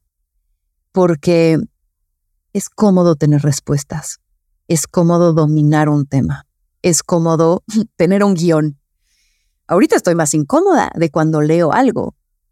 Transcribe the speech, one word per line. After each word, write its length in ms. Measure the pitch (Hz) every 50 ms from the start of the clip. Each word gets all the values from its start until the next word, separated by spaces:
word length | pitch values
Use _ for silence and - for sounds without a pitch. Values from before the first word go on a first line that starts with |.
| _ _ _ _ _ _ _ _ _ _ _ _ _ _ _ _ _ _
porque 680 | - 190 180 175 170 143 - 175 175 165 165 165 160 147 - - _ _ _ _ _ _ _ _ _ _ _ _ _ _ _ _ -
es 160 | 202 - -
cómodo 460 | _ - 220 208 185 180 175 175 165
tener 260 | 143 - 147 147 147
respuestas, 800 | 143 156 143 - - - 151 139 - - - 156 - - - - _ _ _ _ _ _ _ _ _ -
es 200 | 170 160 - -
cómodo 460 | - 180 170 170 170 170 175 175 160
dominar 560 | 160 156 147 151 156 151 147 156 151 151 151
un 160 | 147 147 139
tema, 420 | 139 - 135 - - 143 - - _ _ _ _ _ _ _
es 220 | - 180 165 - -
cómodo 600 | - 185 170 165 165 165 156 165 165 170 - _ -
<laughs> 280 | 214 220 202 - _ -
tener 260 | 175 165 196 202 202
un 100 | 202 196
guión. 460 | 165 170 175 160 156 151 151 143 _ _ _ _ _ _ _ _ _ _ _ _ _ _ _ _ _ _ -
Ahorita 280 | 165 180 247 339 466
estoy 200 | 359 - 185 170
más 180 | 170 160 147 -
incómoda 580 | 156 147 143 - 311 381 403 359 254 - 69 -
de 140 | - 165 160
cuando 320 | 143 175 156 156 160 151
leo 320 | 151 151 160 170 170 151 -
algo, 420 | - 262 254 117 - - - - _ _ _ _ _ _ _